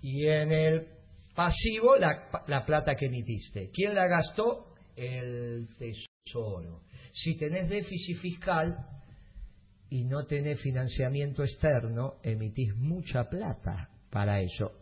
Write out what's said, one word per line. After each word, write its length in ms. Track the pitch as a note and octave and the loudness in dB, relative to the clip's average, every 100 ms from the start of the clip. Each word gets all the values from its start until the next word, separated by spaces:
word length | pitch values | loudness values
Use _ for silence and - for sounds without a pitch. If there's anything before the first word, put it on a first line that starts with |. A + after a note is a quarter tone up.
y 240 | C#3 C3+ D3+ | -4 0 4
en 260 | D3+ D3+ | 4 4
el 340 | D#3 D#3 D#3+ E3 - - - - - | 4 6 4 0 -16 -20 -20 -10 0
pasivo 640 | F3 E3 - A3 A#3 - | 2 4 2 4 8 8
la, 320 | E3+ D3+ - D#3 - | 6 2 -4 -10 -2
la 180 | C#3 A#2+ | -2 2
plata 300 | D3+ D3+ C#3 | 2 2 0
que 120 | C3+ | -2
emitiste. 640 | B2 A2 G#2+ - G2+ F#2+ | -4 -4 -6 -6 -10 -8
¿Quién 220 | - G3+ | -2 0
la 140 | G3+ F3+ | 2 4
gastó? 680 | E3+ D#3+ - A3+ A#3 - - - - | 4 0 0 0 -2 -8 -20 -20 -10
El 720 | B2 B2+ B2 B2 A#2+ A#2+ A#2 - | -8 -6 -6 -6 -6 -6 -10 -10
Tesoro. 1040 | A#2 G#2+ - _ - A#2+ A2 F#2+ E2+ E2 - - - | -10 -10 -14 _ -10 -6 -4 -6 -8 -14 -18 -20 -16
Si 260 | - E3 D#3+ | -6 -4 -2
tenés 320 | D3+ F3+ F3 | -2 -2 0
déficit 480 | G#3 F#3 F#3 - E3+ | -2 -4 -6 -6 -6
fiscal 560 | F3+ F3 - E3 E3 E3 - - - - - - - - - - - | -6 -4 0 2 2 -2 -8 -14 -18 -20 -18 -14 -14 -16 -20 -20 -8
y 140 | C3 | -4
no 220 | B2 C#3 C3+ | -2 -2 -2
tenés 340 | C#3+ D3 D3 | -2 0 -2
financiamiento 840 | C3+ C3 B2+ - C3 C#3 C#3+ C3 | -2 -2 -2 0 0 0 -2 0
externo, 720 | C#3 - D#3 C3 A#2 A2+ B2+ - | -2 2 4 4 2 -2 -2 -4
emitís 520 | - A2 A2 G#2+ B2 G#2 | -4 -2 -2 0 0 0
mucha 540 | C#3 F3 - B2+ A#2+ | 0 0 -2 -2 -2
plata 600 | F3+ G3+ - - F#2 - - - | -2 -4 -4 -4 -4 -6 -14 -6
para 320 | G2+ G2+ G2+ | 0 2 2
eso. 300 | F2+ - G2+ - | 0 -2 -4 -6